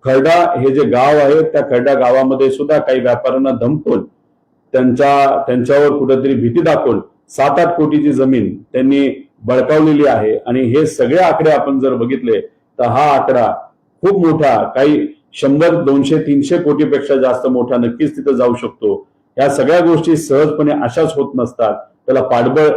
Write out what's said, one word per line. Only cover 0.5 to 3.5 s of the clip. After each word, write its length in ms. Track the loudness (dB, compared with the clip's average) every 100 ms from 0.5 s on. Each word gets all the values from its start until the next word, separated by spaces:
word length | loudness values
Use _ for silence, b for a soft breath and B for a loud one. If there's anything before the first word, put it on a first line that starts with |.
| 0
हे 140 | 0
जे 60 | 0
गाव 360 | 0 2 2 2
आहे, 260 | 4 2
त्या 180 | 2 -2
खर्डा 340 | -2 0 0
गावामध्ये 560 | 0 2 2 2 2 0
सुद्धा 280 | 0 -2 0
काही 220 | 0 -2
व्यापाऱ्यांना 500 | 0 -2 -2 -2 -2